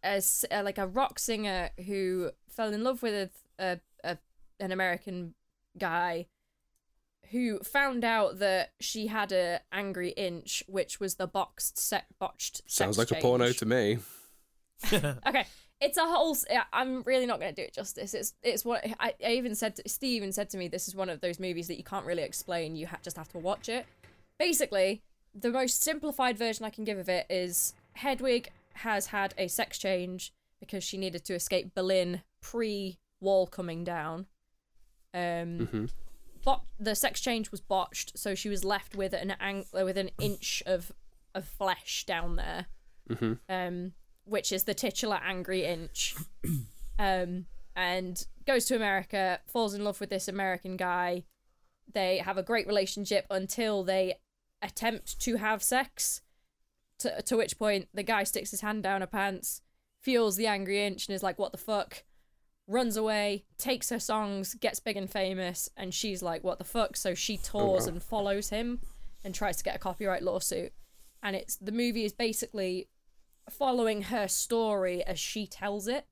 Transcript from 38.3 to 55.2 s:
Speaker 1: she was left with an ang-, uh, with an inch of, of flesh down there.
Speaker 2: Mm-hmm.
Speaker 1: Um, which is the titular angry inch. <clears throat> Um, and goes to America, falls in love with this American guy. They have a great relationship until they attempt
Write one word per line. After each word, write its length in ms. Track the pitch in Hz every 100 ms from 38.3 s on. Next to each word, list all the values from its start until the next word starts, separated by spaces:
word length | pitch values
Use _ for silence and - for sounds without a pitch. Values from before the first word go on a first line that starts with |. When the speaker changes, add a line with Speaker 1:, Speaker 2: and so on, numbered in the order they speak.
| 190
Speaker 1:
she 140 | 214
was 160 | 202 190
left 320 | 208 - 202
with 160 | 190
an 180 | 208 196 -
ang-, 260 | 196 196 196 -
uh, 60 | 190
with 120 | 190
an 120 | 185 -
inch 420 | 208 196 - - -
of, 260 | 185 175 - - - _
of 120 | 190 170
flesh 600 | - 196 185 - - -
down 300 | 170 170 170
there. 300 | 160 165 180 - - - -
Speaker 2:
Mm-hmm. 240 | 113 113 120 -
Speaker 1:
Um, 460 | 185 180 175 180 - - - -
which 280 | 208 -
is 100 | 185
the 100 | 208
titular 460 | 202 247 - 233 190
angry 440 | 175 185 180 185 160
inch. 500 | 170 165 - - - 160 -
<clears throat> 120 | - 151 107 - - -
Um, 500 | 202 185 175 180 175 - - -
and 500 | 180 185 185 180 - - -
goes 160 | 254 233
to 100 | 254
America, 640 | 214 190 175 202 190 180 -
falls 260 | 240 220
in 100 | 202
love 160 | 208 196
with 100 | 202
this 160 | 190 185
American 480 | 196 190 185 190 185
guy. 460 | 180 180 180 180 - _ _ _ _ _ -
They 260 | - 190 185
have 180 | 175 190
a 60 |
great 220 | 185 226 190
relationship 580 | 208 190 - 196 208 -
until 540 | 190 190 - 226 208
they 360 | 185 190 185 - _ _ _ _
attempt 580 | 202 - 226 226 - -